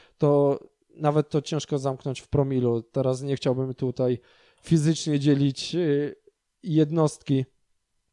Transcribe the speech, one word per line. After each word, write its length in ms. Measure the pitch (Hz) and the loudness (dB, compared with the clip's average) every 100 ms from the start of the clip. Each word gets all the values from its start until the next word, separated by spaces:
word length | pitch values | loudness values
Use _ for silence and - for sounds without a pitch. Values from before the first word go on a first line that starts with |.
| _ - | _ -2
to 420 | 147 143 143 139 - _ _ - | 2 4 4 0 -6 _ _ -4
nawet 340 | 151 151 147 | 0 0 0
to 120 | 151 | -2
ciężko 360 | - 156 - 147 | -2 -6 -2 -4
zamknąć 420 | 135 131 143 127 | -4 -6 -8 -8
w 60 | - | -4
promilu. 540 | 143 135 131 123 117 | -2 0 0 0 -2
Teraz 400 | - 135 131 131 | -4 -2 -2 -2
nie 140 | 143 135 | -4 -2
chciałbym 380 | 143 127 131 | -2 -2 -4
tutaj 460 | 123 131 123 127 120 _ _ _ _ | -4 -6 -2 -2 -2 _ _ _ _
fizycznie 580 | - 160 151 156 160 147 | 0 2 2 -2 -2 0
dzielić, 560 | 143 139 139 131 - 170 | 2 2 2 -2 -6 -2
y, 400 | 165 143 147 - _ _ _ _ | 0 0 -2 -8 _ _ _ _
jednostki 840 | 190 156 151 165 151 - - 135 131 _ _ _ _ _ _ | -2 2 2 2 0 -2 -4 -2 -2 _ _ _ _ _ _